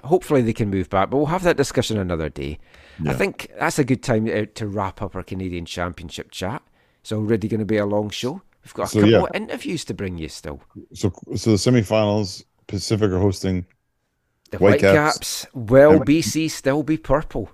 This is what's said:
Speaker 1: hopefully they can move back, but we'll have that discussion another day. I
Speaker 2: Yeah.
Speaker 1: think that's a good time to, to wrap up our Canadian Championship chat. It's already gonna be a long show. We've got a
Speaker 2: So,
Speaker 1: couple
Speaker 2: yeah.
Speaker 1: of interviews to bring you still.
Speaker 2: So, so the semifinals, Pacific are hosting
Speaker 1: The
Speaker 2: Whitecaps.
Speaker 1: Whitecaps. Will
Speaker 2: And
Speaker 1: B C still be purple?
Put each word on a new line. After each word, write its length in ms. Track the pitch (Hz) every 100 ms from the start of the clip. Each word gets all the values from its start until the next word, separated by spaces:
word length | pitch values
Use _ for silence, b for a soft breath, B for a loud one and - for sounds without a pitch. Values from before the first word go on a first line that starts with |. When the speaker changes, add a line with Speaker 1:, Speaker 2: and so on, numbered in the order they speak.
Speaker 1:
hopefully 380 | 135 180 - 143
they 100 | 113
can 180 | - 104
move 180 | 98 87
back, 200 | 95 98
but 60 | 139
we'll 100 | 151
have 160 | 180
that 140 | 175 151
discussion 420 | 143 131 - -
another 300 | 87 82 78
day. 300 | - 69 76 b b b b
I 40 | 104
Speaker 2:
Yeah. 20 |
Speaker 1:
think 380 | 131 196 - - -
that's 200 | 151 170
a 60 |
good 180 | 127 127
time 220 | - 110 110
to, 200 | 98 110
to 200 | - 107
wrap 360 | 101 95 -
up 120 | 104
our 80 | 92
Canadian 440 | - 92 92 87 85
Championship 640 | - 87 85 82 - -
chat. 320 | - 92 131 - _ _ _
It's 100 | -
already 340 | 110 107 113 104
gonna 200 | 107 101
be 100 | 107
a 80 |
long 240 | 104 104 107
show. 320 | - 123 190 - _
We've 80 | -
got 120 | -
a 40 | -
Speaker 2:
So, 120 | 107
Speaker 1:
couple 100 | 104
Speaker 2:
yeah. 100 | 107
Speaker 1:
of 120 | -
interviews 500 | - 220 247 - 170
to 100 | -
bring 220 | 95 98 87
you 140 | 76
still. 320 | - 78 71 - - -
Speaker 2:
So, 180 | - 101 - -
so 160 | 98 113
the 60 | 104
semifinals, 880 | 131 123 98 110 104 104 95 - - _ -
Pacific 440 | 101 - 110 107
are 60 | 90
hosting 460 | 101 90 95 92 90 _ _ _ _ _ _ _ _
Speaker 1:
The 80 | 101
Speaker 2:
Whitecaps. 840 | 98 143 98 98 151 - - -
Speaker 1:
Whitecaps. 20 | -
Will 360 | 135 107 131 151
Speaker 2:
And 120 | 156 127
Speaker 1:
B 160 | 156
C 260 | - 156 156
still 340 | - 135 147
be 140 | 147 156
purple? 540 | - 143 - 135 95